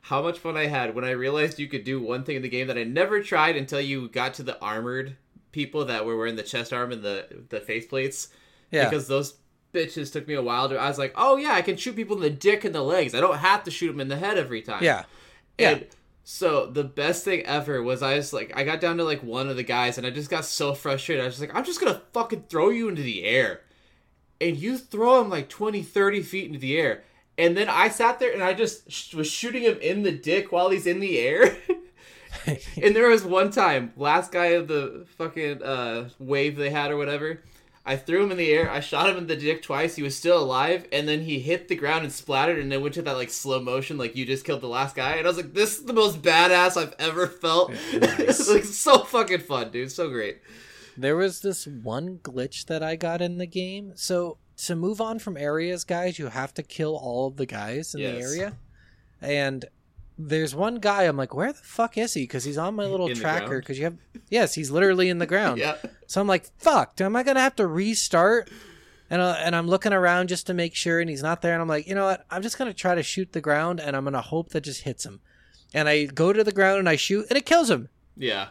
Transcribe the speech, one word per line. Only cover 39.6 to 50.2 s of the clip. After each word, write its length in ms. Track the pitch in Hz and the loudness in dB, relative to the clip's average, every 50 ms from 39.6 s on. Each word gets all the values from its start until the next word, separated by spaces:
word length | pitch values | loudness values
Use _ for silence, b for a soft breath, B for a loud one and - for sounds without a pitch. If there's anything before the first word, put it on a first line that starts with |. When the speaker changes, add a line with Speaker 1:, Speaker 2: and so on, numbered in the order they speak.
Speaker 1:
twice, 340 | - - 147 139 156 165 165 | -4 -6 -2 -2 -2 -2 -2
he 60 | - | -4
was 140 | 143 139 135 | -6 -6 -6
still 220 | - - 165 175 170 | -2 2 4 4 4
alive, 480 | 147 131 127 127 143 160 180 175 175 - | 4 2 0 0 2 2 0 -2 -2 -4
and 160 | - 143 147 151 | -2 -2 0 0
then 140 | 151 151 | -2 -2
he 180 | 160 160 151 135 | -2 -4 -4 -4
hit 280 | 123 147 170 175 - - | 0 -2 -2 -2 -2 -4
the 60 | 180 | -4
ground 280 | 156 143 143 156 160 156 | -2 0 0 0 0 -2
and 80 | 139 | -4
splattered 460 | - - - - 139 131 143 165 175 156 | -8 -10 -6 -2 0 2 2 2 2 0
and 120 | 139 135 | -2 -2
then 100 | 135 135 | -2 -2
went 120 | 139 147 143 | -2 -2 -4
to 80 | 170 | -4
that, 140 | 165 147 135 | -4 -4 -2
like, 140 | 127 123 117 | -4 -4 -6
slow 300 | - - - 139 131 131 | -8 -8 -4 -2 -2 -2
motion, 380 | 123 123 127 131 131 - 156 143 | 0 -2 -2 -2 -2 -4 -6 -6
like, 160 | 123 117 113 | -6 -6 -4
you 80 | 127 127 | -6 -4
just 180 | 120 135 131 - | -4 -4 -4 -2
killed 160 | - 147 127 | -4 -4 -4
the 80 | 135 123 | -4 -4
last 260 | 120 127 139 135 - | -2 -2 -2 -2 -4
guy. 220 | 139 127 135 156 | -4 -2 -2 -2
And 100 | 160 160 | 0 0
I 40 | 175 | 0
was 60 | 175 | 0
like, 180 | 170 175 139 156 | 0 -4 -6 0
"This 240 | 190 214 214 208 - | 0 0 0 0 -8
is 60 | - | -6
the 80 | 233 | 0
most 300 | 247 220 214 208 165 160 | 2 4 4 4 2 2
badass 540 | 143 175 160 165 175 180 180 180 180 185 180 | 4 6 8 8 8 8 8 6 6 6 4
I've 180 | 175 165 143 - - | 0 -2 -4 -4 -4
ever 280 | 151 160 160 170 180 | -4 -2 0 0 -2
felt." 460 | 175 - - - 165 160 170 180 - 120 113 | -2 -2 -4 0 2 4 4 4 4 0 -10
<laughs> 100 | - - 254 | -8 -4 0
Speaker 2:
Nice. 240 | - 240 - - - | 2 2 2 4 2
Speaker 1:
It's, 280 | - 240 262 - 285 202 | 2 2 2 2 4 4
like, 160 | 208 202 - | 4 4 4
so 340 | - - - - 302 277 - - | 2 -6 -2 4 6 6 6 6
fucking 360 | - - 240 220 - 185 170 | 4 0 0 2 2 0 -2
fun, 300 | - - 143 123 117 113 | -2 -2 -4 -4 -4 -4
dude. 200 | 107 120 127 135 | -6 -8 -8 -6
So 160 | 135 - 175 151 | -4 -4 -4 -4
great. 280 | 127 120 | -2 -4